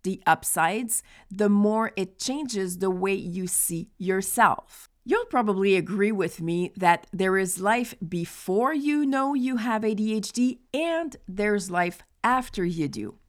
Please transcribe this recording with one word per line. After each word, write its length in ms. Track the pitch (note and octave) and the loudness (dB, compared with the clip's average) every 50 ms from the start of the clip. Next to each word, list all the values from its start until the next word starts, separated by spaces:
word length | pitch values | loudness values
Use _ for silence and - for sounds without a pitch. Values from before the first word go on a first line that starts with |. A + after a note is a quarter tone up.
the 200 | - F#3 F#3+ - _ | -4 -6 -6 0 _
upsides, 760 | E3 D#3+ D#3 - - - F3 D#3+ E3 G3 A3+ B3+ A3 - - - - - - - _ | 2 2 4 2 -4 0 0 0 0 0 -2 -4 -4 -4 -6 -6 -10 -20 -20 -16 _
the 160 | F#3+ F#3+ G#3 G3+ | -2 2 4 6
more 420 | G3+ G3+ G3+ G#3 G#3+ A3 A3 A3 - | 6 6 6 4 4 2 0 0 -2
it 200 | G3 F#3 F#3 _ | -4 -4 -4 _
changes 640 | _ - - C4 D4 D4+ B3 A3+ G3 F#3+ F3+ F3+ F3+ | _ -6 -6 -4 -4 -6 -6 -4 -4 -4 -4 -4 -2
the 120 | F#3+ F#3+ | -2 -2
way 220 | F#3 F3+ F#3+ G3 | 0 0 0 0
you 360 | G3 F3+ - F3+ E3+ F#3+ F#3 F3+ | 0 -2 -4 -6 -6 -6 -4 -2
see 420 | - - - - E3+ E3 - - _ _ | -2 -2 -2 -2 -4 -6 -8 -10 _ _
yourself. 880 | F#3 F#3 F#3 F#3+ G3 - - B3 A3+ F#3 A#2 - - _ - - - _ _ _ _ | -2 0 0 0 -2 -2 4 6 6 6 4 0 -6 _ -20 -20 -20 _ _ _ _
You'll 200 | A#3 F#4 A#4 A#4+ | 0 0 0 0
probably 500 | A#4+ - B3+ A3+ G#3 G3 F#3+ G3 G3+ F#3+ | 0 0 0 2 2 2 2 4 4 4
agree 380 | F#3 E3 - G3 G3 G3+ G#3+ | 4 2 -2 0 0 2 2
with 280 | A3 F#3+ F3 E3 - - | 2 0 -2 -4 -4 -6
me 320 | E3 E3+ E3+ F3 F3+ - _ | -4 -2 -2 -2 -2 -4 _
that 320 | F#3+ F#3 F3 E3+ E3+ - _ | 2 4 4 4 4 0 _
there 240 | - F3 F#3 F#3+ F#3+ | -4 -2 0 2 2
is 240 | F#3+ F#3+ F3+ - F3 | 2 0 -2 -4 -2
life 320 | F#3 G3+ A3+ B3 A#3+ A#3+ - _ F#3 E3 | 0 0 0 0 -2 -6 -8 _ -10 -6
before 640 | F#3 E3+ E3+ - - - - - F#3 G#3 A#3+ C#4 | -4 -6 -6 -6 -10 -12 -4 -2 0 2 2 2
you 320 | D#4+ D4 C#4 D4 D4 D4 D4 | 0 0 0 0 0 2 0
know 300 | C#4 C4+ C4+ C4+ C#4 C#4+ | 0 0 0 0 0 -2
you 220 | C4+ B3 C4 C4 | -2 -2 -2 -2
have 280 | A#3 G#3+ B3 A3 A3 G#3+ | -2 -2 -2 -2 0 0
A 120 | A3 A3 | -2 0
D 180 | G3+ G#3+ A3 G#3+ | 0 -2 -2 -2
H 160 | A3 G3 - | -2 -4 -4
D 300 | - A#3 B3 B3+ B3 - _ _ | -2 0 0 0 0 -4 _ _
and 440 | - C#4 D#4+ E4+ E4 E4 E4+ D4+ - - - | -4 -4 -2 -2 -2 -2 -4 -6 -10 -14 -16
there's 460 | - F#3 G3 G#3 G#3+ G#3 G3+ F3 F#3+ | -12 -6 -2 0 0 0 0 -2 -2
life 320 | F3 F3+ F3 F3 F3 - - _ _ _ | -2 0 0 0 -4 -10 -20 _ _ _
after 420 | - A#3 B3+ B3+ B3 - - G#3 F3+ | 0 0 0 0 -2 -4 -6 -4 -2
you 220 | F3 E3+ E3 D3+ | -2 -2 -2 -4
do. 300 | C#3 - G#2+ G#2 G2+ - _ _ | -4 -4 -8 -10 -10 -12 _ _